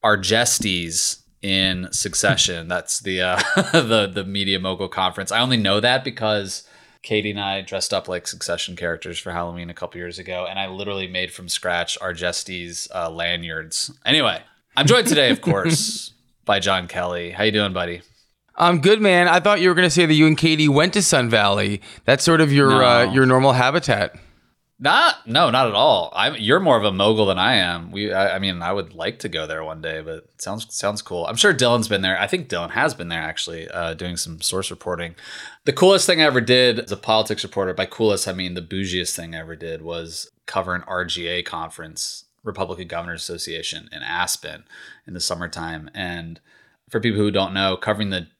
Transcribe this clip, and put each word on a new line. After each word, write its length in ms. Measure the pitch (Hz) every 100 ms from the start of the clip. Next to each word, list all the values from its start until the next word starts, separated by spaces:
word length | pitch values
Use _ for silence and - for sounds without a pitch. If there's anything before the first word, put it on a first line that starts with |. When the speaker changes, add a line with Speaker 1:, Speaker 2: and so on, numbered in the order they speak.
Speaker 1:
Argestes 1160 | 113 104 92 110 120 - 107 90 85 82 - - _ _
in 460 | 101 95 95 92 90
Succession. 800 | - 101 - 101 95 - 85 82
<laughs> 0 |
That's 320 | 90 - -
the, 220 | 98 92
uh, 200 | 92 90 - -
<laughs> 160 | -
the, 360 | 165 120 110 101
the 100 | 95
media 380 | 95 98 98 95
mogul 280 | 95 92 95
conference. 440 | - 92 92 95
I 80 | 107
only 160 | 127 123
know 240 | 98 101
that 240 | 120 131
because 580 | 131 117 110 104 98 - - _ _ _
Katie 280 | - 107 104
and 100 | 104
I 220 | 98 98
dressed 300 | 92 95 -
up 140 | 98 -
like 220 | 90 -
Succession 480 | 90 - 87 - 87
characters 420 | 87 82 90 85
for 140 | 95
Halloween 360 | 87 87 87 85
a 60 |
couple 240 | 85 90 87
years 220 | 87 87
ago, 260 | 90 90 90
and 120 | 95
I 80 | 98
literally 400 | 95 101 98 92
made 240 | 92 90
from 160 | - 90
scratch 500 | - 92 87 87 -
Argestes, 920 | 92 85 90 87 - 90 87 82 -
uh, 160 | 95 82
lanyards. 800 | 82 85 87 85 80 80 - - - -
Anyway, 340 | 151 120 82 - _ _ -
I'm 100 | 147
joined 220 | 240 208
today, 220 | 147 131
of 100 | -
course, 720 | 180 98 165 160 - - - _ _
<laughs> 160 | _
by 160 | - 101
John 260 | 95 95 87
Kelly. 460 | 92 90 87 87
How 100 | 90
you 100 | 107
doing, 200 | 104 101
buddy? 300 | 92 87 87 _ _ _ _ _
Speaker 2:
I'm 260 | - 175 175
good, 200 | 151 214
man. 260 | 208 180 175
I 140 | 175
thought 200 | 202 208
you 100 | 185
were 40 |
gonna 160 | 170 180
say 160 | 170 165
that 80 |
you 140 | 156 156
and 100 | 156
Katie 300 | 165 156 151
went 240 | 139 175
to 100 | -
Sun 280 | 170 147 120
Valley. 500 | 113 104 101 101 101 - -
That's 180 | - 135
sort 180 | - 165
of 120 | 156
your, 320 | 143 139 131
uh, 220 | 127 120 120
Speaker 1:
No. 60 |
Speaker 2:
your 140 | 131 131
normal 280 | 127 135
habitat. 600 | 127 127 160 - 104 95 - - _ _ _ _ _
Speaker 1:
Not, 440 | 135 220 339 - 113
no, 240 | 131 160
not 180 | 123 123
at 60 |
all. 360 | 101 147 104 82 -
I'm, 200 | 113 139
you're 220 | 107 160
more 200 | 185 120
of 60 |
a 60 | 104
mogul 360 | 92 104 110 101
than 120 | 90
I 180 | 104 120
am. 340 | 87 87 85
We, 240 | 92 104
I, 220 | 95 98 95
I 20 |
mean, 240 | 98 87
I 100 | 85
would 220 | 101 85
like 240 | 82 87 -
to 100 | -
go 180 | 80 78
there 160 | 78
one 200 | 78 80
day, 180 | 80 80
but 140 | 80
it 260 | 80 _ _
sounds, 340 | - 107 -
sounds 280 | - 101 104
cool. 240 | - 87 85
I'm 100 | 117
sure 160 | 208
Dylan's 340 | 151 123 120 110
been 140 | 101
there. 180 | 95 92
I 80 | 101
think 220 | 180 151
Dylan 220 | 87 85
has 240 | 113 147
been 140 | 120 87
there, 120 | 82
actually, 480 | 80 - - 82 82
uh, 240 | 90 82
doing 240 | 80 90 87
some 240 | - 78
source 300 | - 95 95
reporting. 460 | 92 - 87 85 85 - - - - -
The 80 |
coolest 320 | 135 185 190 -
thing 160 | 170
I 20 |
ever 160 | 151 127
did 400 | 117 127 127 113
as 100 | -
a 60 | 98
politics 480 | - 110 110 104
reporter, 300 | 98 - 95
by 100 | 90
coolest, 420 | 95 - 110 98 -
I 60 |
mean 220 | 92 90
the 80 | 90
bougiest 520 | 82 95 98 90 85
thing 200 | - 82
I 60 | 82
ever 140 | 80
did, 280 | 80 82 80
was 480 | 80 85 82 80 - _ -
cover 280 | 95 90
an 100 | 90 -
R 180 | 92
G 220 | 90 90 85
A 160 | 87
conference, 840 | 87 82 82 - 80 78 - - _ _
Republican 460 | 110 98 92 90 87
Governors 320 | 82 87 82
Association 640 | - 85 - 82 80 80 78
in 100 | 78
Aspen 600 | - 87 90 - 80 78 _ - - - -
in 60 |
the 80 | 87
summertime. 720 | - 85 87 85 82 80 78
And 480 | - 90 87 82 82 _ _ _ _ _
for 120 | 113
people 200 | 117 104
who 100 | 104
don't 220 | 98 95
know, 240 | 95 98 92
covering 320 | - 104 104
the 200 | 92 80